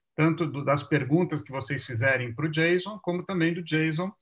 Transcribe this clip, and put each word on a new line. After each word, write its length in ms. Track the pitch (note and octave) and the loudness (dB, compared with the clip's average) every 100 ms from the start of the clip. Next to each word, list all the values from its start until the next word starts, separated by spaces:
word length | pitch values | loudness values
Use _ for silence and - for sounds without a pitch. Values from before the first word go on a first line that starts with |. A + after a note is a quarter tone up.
| _ - | _ 2
tanto 300 | D#3+ D#3+ D#3 | 2 2 -2
do, 180 | C3+ | -2
das 200 | C3 C#3+ | 0 0
perguntas 580 | - D3 B2+ D#3+ F3+ D3+ | 2 0 2 2 2 -2
que 100 | C#3+ | -6
vocês 320 | C3 - C3+ | -8 -6 -6
fizerem 500 | - A#2 C3+ B2+ B2 | -4 0 2 2 -2
pro 160 | A2+ D#3+ | -4 -2
Jason, 480 | D#3 E3 F3+ F#3 G#3+ | 2 2 2 -2 -8
como 200 | - F3 | -4 -4
também 300 | F3 F#3 E3 | -2 0 0
do 80 | F3 | 0
Jason 480 | E3 D#3 D#3+ D#3 F#3+ - | -2 0 0 -2 -4 -8